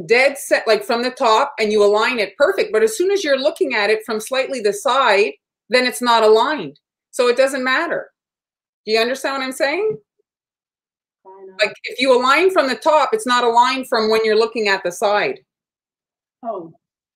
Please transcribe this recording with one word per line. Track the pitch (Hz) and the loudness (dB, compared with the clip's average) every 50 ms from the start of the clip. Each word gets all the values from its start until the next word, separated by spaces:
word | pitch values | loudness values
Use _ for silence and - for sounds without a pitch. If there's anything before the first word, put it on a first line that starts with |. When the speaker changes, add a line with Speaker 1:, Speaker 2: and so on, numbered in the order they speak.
| 170 | -2
Speaker 1:
dead | 160 226 247 262 277 269 | 0 2 2 2 2 0
set, | - - - 302 254 - | -2 -2 -2 -2 0 2
like, | 226 220 208 - | 2 0 0 0
from | - 233 240 247 | -4 -4 -2 -2
the | 254 | -4
top | 247 - 277 - 220 220 - - - - | -4 0 2 2 4 2 2 0 -2 -4
and | 220 208 | -2 0
you | 214 214 202 | 2 2 4
align | 202 208 214 226 247 254 233 | 4 4 2 0 0 -2 -4
it | 196 185 - | -4 -6 -2
perfect, | - 285 370 - - 220 196 | 0 0 0 0 -2 -2 -2
but | 196 220 220 | 0 0 0
as | 220 - | 0 0
soon | - 349 392 | 0 -2 0
as | 403 - - | 0 0 0
you're | 294 277 254 | -2 -2 0
looking | 269 302 330 - 381 269 247 | 0 -2 -2 -2 -4 -2 0
at | 214 202 208 | -2 0 0
it | 220 214 - | 0 -2 -2
from | - 220 214 | -6 -8 -6
slightly | 214 - 254 262 262 254 269 247 | -6 -4 -4 -4 -4 -4 -6 -2
the | 202 208 196 | -2 -2 -2
side, | 202 - 269 254 269 269 226 202 196 208 262 - _ _ _ _ _ _ - | -2 -2 0 0 2 2 4 4 2 2 0 -2 _ _ _ _ _ _ 0
then | 214 254 254 | 0 2 2
it's | 247 247 - | 0 -4 -2
not | 247 240 233 226 220 | 0 2 4 4 6
aligned. | 214 220 220 240 285 311 262 170 135 147 _ _ _ _ _ _ _ | 6 6 6 4 2 -2 -6 -8 -12 -14 _ _ _ _ _ _ _
So | - - 247 | -2 0 2
it | 247 240 | 2 4
doesn't | 254 262 277 277 262 254 | 2 2 2 0 -2 -2
matter. | 262 262 294 339 320 208 - - - _ _ _ _ _ _ _ _ _ _ _ _ _ _ - | 0 0 0 -2 -2 -6 -8 -8 -12 _ _ _ _ _ _ _ _ _ _ _ _ _ _ -6
Do | 208 | -2
you | 220 226 | 0 0
understand | 233 240 269 262 - 285 269 | 0 0 -2 -4 -4 -6 -4
what | 269 262 | -4 -6
I'm | 262 | -6
saying? | 262 - 302 277 302 359 427 440 427 - _ _ _ _ _ _ _ _ _ _ _ _ _ _ _ _ _ _ _ _ _ _ _ _ _ | -4 -2 -2 -2 -2 -2 -2 -4 -4 -6 _ _ _ _ _ _ _ _ _ _ _ _ _ _ _ _ _ _ _ _ _ _ _ _ _
Speaker 2:
I | 190 190 196 190 | -20 -20 -20 -20
know. | 190 190 202 | -16 -6 -6
Speaker 1:
Like, | 214 196 - - - | -6 -6 -6 -10 -14
if | 240 220 240 | -14 -6 -4
you | 254 269 247 | 0 2 2
align | 247 254 262 277 311 370 381 | 2 2 2 2 2 2 2
from | 370 339 277 | 2 2 0
the | 262 240 | 0 -2
top, | - - 311 302 302 269 - | -2 0 2 2 2 2 0
it's | 226 220 - | -2 -4 -2
not | 254 247 240 247 | -2 0 0 0
aligned | 240 233 240 240 254 262 262 254 | 2 4 4 2 2 0 -4 -4
from | - 254 226 220 214 | -2 -2 0 0 2
when | 220 220 220 | 0 0 2
you're | 220 214 | 2 2
looking | 214 226 220 - 240 214 | 2 0 0 -2 -4 0
at | 202 190 185 - | 0 0 -2 -2
the | 175 | -6
side. | 175 - 226 202 208 208 175 139 123 - _ _ _ _ _ _ _ _ _ _ _ _ _ _ _ _ _ _ _ _ - | -6 -2 0 0 0 0 0 -2 -4 -8 _ _ _ _ _ _ _ _ _ _ _ _ _ _ _ _ _ _ _ _ -12
Speaker 2:
Oh, | 226 214 185 165 165 160 _ _ _ _ _ _ _ _ | -10 -10 -10 -12 -14 -18 _ _ _ _ _ _ _ _